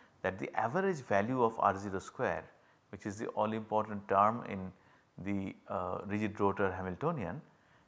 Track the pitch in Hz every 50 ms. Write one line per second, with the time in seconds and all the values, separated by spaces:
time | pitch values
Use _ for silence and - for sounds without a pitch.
0 | - - _ _ - 95 95 98 - - - - 110 117 131 180 190 196 185 147
1 | 123 - 107 98 101 117 131 127 120 113 110 - - 101 95 95 101 104 95 95
2 | - - - - 127 101 85 82 - - - _ _ _ _ _ _ - - 95
3 | - 110 98 107 117 - - 104 107 110 110 113 110 - 107 107 104 107 107 101
4 | 98 - 101 98 101 107 113 120 - - 101 98 92 92 - - - - - _
5 | _ _ - - 90 98 101 98 95 95 - - - - 104 95 90 90 92 95
6 | - 101 101 104 107 104 98 98 104 98 92 - 101 95 92 92 92 92 90 -
7 | 135 160 175 143 98 85 90 156 - - _ _ _ _ - - _